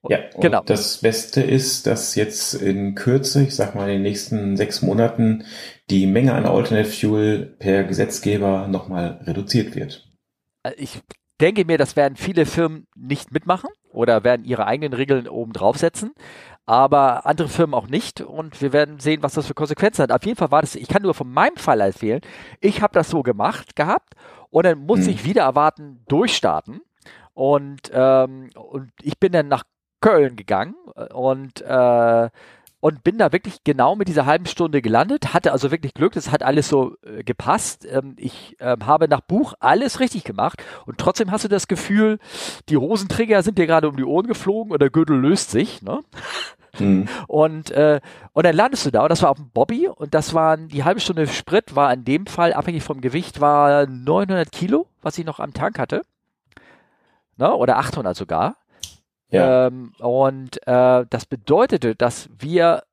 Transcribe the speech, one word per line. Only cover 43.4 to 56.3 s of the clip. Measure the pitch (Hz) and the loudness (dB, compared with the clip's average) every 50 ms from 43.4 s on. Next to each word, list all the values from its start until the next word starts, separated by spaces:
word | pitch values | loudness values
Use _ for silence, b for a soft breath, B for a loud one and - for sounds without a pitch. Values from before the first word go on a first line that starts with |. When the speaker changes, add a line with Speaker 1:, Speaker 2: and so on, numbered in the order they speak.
| 170 | 4
Speaker 2:
sind | 202 214 | 2 2
dir | 180 170 | 0 2
gerade | 156 165 160 156 151 | 4 4 4 2 2
um | 143 | -2
die | 135 131 | -2 -4
Ohren | 131 143 170 202 | 0 0 0 0
geflogen | 240 220 - - 190 202 220 226 214 | 0 -4 -4 -2 -2 -2 -2 -4 -4
und | 180 147 143 | 0 2 2
der | 135 | 2
Gürtel | - 160 160 151 151 131 | 4 2 2 4 2 2
löst | 127 143 190 190 - - | 4 2 2 2 0 -2
sich, | - 113 170 226 - - - | -2 -2 -2 -2 -6 -14 -12
ne? | 95 120 277 320 _ B B B B B B B B B B B B B - | -10 -10 -10 -10 _ B B B B B B B B B B B B B -4
Speaker 1:
Mhm. | 101 101 98 95 98 101 B B B | 0 2 2 2 2 -2 B B B
Speaker 2:
Und, | B - - 156 160 156 156 156 - | B 2 2 2 2 0 -6 -12 -4
äh, | - 143 151 151 151 143 B B B B B B B | 0 2 4 4 4 2 B B B B B B B
und | 143 165 | 2 2
dann | 175 160 | 4 4
landest | 160 214 262 277 - - | 4 2 2 2 -2 -4
du | 147 | 0
da | 123 107 120 | 2 2 2
und | 156 | 2
das | 170 156 190 | 2 2 2
war | 151 | 2
auf | 139 - | 2 0
dem | 151 123 | -6 -8
Bobby | _ 117 135 - 226 247 339 381 | _ 0 0 0 0 -2 -2 -4
und | - _ 156 143 147 | -4 _ -10 -2 -2
das | 156 147 - 160 | -2 -2 0 -2
waren, | 165 160 160 160 156 160 160 | 0 2 2 0 0 -4 -8
die | 151 139 131 | -6 -2 0
halbe | 160 196 226 | 0 0 0
Stunde | - - 185 160 156 | -2 -4 -2 -2 -2
Sprit | 139 - - - - 170 208 - - 143 | -2 -4 -8 -6 0 0 0 0 0 0
war | 139 143 139 127 | 2 2 2 2
in | 127 120 | -2 0
dem | 120 135 160 196 | -2 -2 -2 -2
Fall, | - - - 175 170 170 | -6 -2 0 0 0 2
abhängig | - 147 - 170 160 - | 0 -4 -4 -6 -6 -6
vom | - 151 135 | -8 -10 -6
Gewicht, | 123 127 120 165 180 - - 151 | -6 -4 -4 -4 -8 -8 -4 0
war | 143 147 147 147 147 143 143 143 143 | 2 4 4 6 4 6 4 4 2
neunhundert | 135 131 123 123 135 156 190 202 190 190 180 165 - - | 0 -2 -8 -2 0 0 0 0 0 -2 -2 -2 -4 -4
Kilo, | - 170 185 233 302 359 _ _ _ | -6 -2 0 0 0 -2 _ _ _
was | _ - - | _ -8 -8
ich | - 165 | -6 -8
noch | 160 143 - | -10 -8 -8
am | - 147 135 | -10 -10 -6
Tank | - 147 180 - - | -4 -6 -4 -4 -4
hatte. | 131 - - 180 349 _ _ _ _ _ | -6 -4 -4 -6 -6 _ _ _ _ _